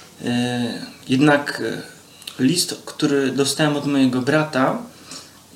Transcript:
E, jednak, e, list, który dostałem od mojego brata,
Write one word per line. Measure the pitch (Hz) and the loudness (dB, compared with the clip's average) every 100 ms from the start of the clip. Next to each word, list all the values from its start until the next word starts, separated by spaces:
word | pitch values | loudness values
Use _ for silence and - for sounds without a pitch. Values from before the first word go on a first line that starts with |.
| - - | -20 -10
E, | 120 123 123 123 117 87 - - - | -4 -2 -2 -2 -4 -6 -12 -12 -2
jednak, | 131 151 143 - - 113 101 - - - - - - | 4 6 4 2 -6 -6 -6 -12 -20 -20 -20 -12 -2
e, | |
list, | 131 175 - - | 0 0 -2 -6
który | - - 147 139 135 | -12 -4 0 2 0
dostałem | 123 135 - 147 147 | 0 0 2 0 0
od | 143 | 0
mojego | 139 131 123 | 2 2 2
brata, | 123 156 151 131 143 226 - - - - - - - | 0 0 0 0 0 -2 -8 -18 -18 -18 -20 -20 -20